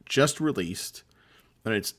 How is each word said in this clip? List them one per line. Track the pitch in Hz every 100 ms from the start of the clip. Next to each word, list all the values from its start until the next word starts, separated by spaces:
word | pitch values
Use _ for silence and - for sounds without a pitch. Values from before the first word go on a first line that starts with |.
| -
just | 131 143 -
released, | 156 104 87 92 - - - _ _ - _ _ 113
and |
it's | 104 -